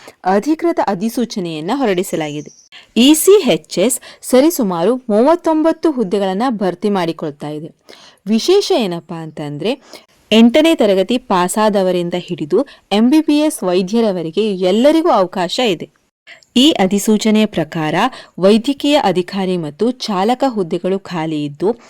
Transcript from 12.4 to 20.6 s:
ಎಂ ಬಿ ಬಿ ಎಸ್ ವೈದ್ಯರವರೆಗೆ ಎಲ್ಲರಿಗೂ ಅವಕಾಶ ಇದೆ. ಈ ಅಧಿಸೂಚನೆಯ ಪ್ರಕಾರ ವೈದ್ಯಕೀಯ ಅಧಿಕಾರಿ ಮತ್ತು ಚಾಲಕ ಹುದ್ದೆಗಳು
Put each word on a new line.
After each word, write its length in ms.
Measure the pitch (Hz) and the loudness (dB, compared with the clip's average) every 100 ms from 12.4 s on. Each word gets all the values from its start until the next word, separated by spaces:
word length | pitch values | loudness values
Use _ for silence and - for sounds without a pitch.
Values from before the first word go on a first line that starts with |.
| 147 190 285 - _ | -2 -2 -2 -10 _
ಎಂ 180 | 202 240 | 0 2
ಬಿ 100 | 311 | 2
ಬಿ 180 | 311 294 | 2 0
ಎಸ್ 240 | 302 - | 0 -2
ವೈದ್ಯರವರೆಗೆ 920 | 185 180 185 226 226 185 160 160 220 | -2 -2 0 0 0 -2 -4 -2 -2
ಎಲ್ಲರಿಗೂ 540 | 185 180 208 277 320 339 | 0 0 2 4 4 2
ಅವಕಾಶ 520 | 226 185 202 175 - 247 | 2 0 -2 -4 -2 -2
ಇದೆ. 320 | 160 - _ _ _ - - _ 233 | -2 -8 _ _ _ -20 -20 _ 2
ಈ 140 | 285 | 4
ಅಧಿಸೂಚನೆಯ 760 | - 190 202 - 208 220 214 214 | 4 0 0 0 0 2 2 0
ಪ್ರಕಾರ 480 | - 156 165 156 160 247 - - - | -2 -4 -4 -2 -2 -2 -4 -16 0
ವೈದ್ಯಕೀಯ 560 | 190 220 254 277 285 294 | 2 4 0 -2 0 2
ಅಧಿಕಾರಿ 600 | 196 180 180 202 185 180 | 2 -2 -4 -6 -4 -4
ಮತ್ತು 340 | 151 147 220 | -6 -4 -4
ಚಾಲಕ 540 | 247 - 190 208 247 277 | -4 -6 -2 -2 0 -2
ಹುದ್ದೆಗಳು 520 | 214 | -2